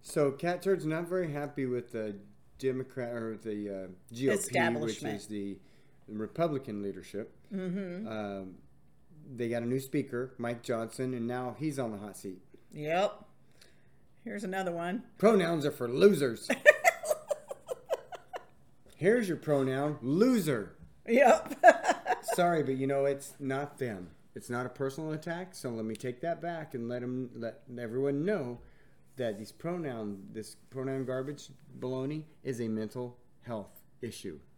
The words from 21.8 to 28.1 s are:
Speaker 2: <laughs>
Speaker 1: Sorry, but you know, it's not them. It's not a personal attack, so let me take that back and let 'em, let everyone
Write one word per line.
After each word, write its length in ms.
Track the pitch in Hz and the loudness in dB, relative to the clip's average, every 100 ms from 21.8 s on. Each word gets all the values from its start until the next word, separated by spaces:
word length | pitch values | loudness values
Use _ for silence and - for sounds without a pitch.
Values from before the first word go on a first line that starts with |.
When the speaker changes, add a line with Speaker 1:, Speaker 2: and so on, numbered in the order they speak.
| - - - - | 4 0 0 -2
Speaker 2:
<laughs> 140 | - - | 0 2
Speaker 1:
Sorry, 280 | 175 165 | 4 4
but 140 | 139 131 | 2 0
you 100 | 135 | 2
know, 180 | 139 139 | 2 2
it's 280 | 139 - - | 0 -6 -8
not 380 | 135 135 143 - | -4 -2 -4 -6
them. 320 | 123 98 87 - - - | -6 -6 -10 -18 -18 -16
It's 140 | - | -6
not 160 | 123 127 | -4 -4
a 40 | |
personal 420 | - 135 135 156 | -4 -4 -4 -6
attack, 400 | 151 165 170 185 - | -6 -6 -8 -8 -10
so 140 | 135 | -8
let 160 | 113 110 | -4 -4
me 100 | 110 | -4
take 260 | 127 123 | -6 -4
that 200 | 170 165 | -4 -4
back 320 | 165 170 151 | -4 -6 -6
and 140 | 123 117 | -6 -4
let 160 | 123 | -4
'em, 260 | 123 127 127 123 | -4 -4 -6 -6
let 260 | 113 107 - 123 | -8 -8 -14 -8
everyone 460 | 120 120 139 | -4 0 0